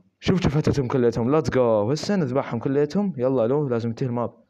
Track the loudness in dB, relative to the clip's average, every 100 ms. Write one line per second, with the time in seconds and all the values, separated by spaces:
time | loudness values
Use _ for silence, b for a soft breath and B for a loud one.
0 | _ _ 0 0 2 0 0 0 0 2
1 | 2 2 0 0 2 2 2 2 2 -2
2 | -2 -2 0 -2 -2 -4 -2 0 0 0
3 | -2 0 0 2 2 0 0 -2 -2 -4
4 | -4 -2 -4 -8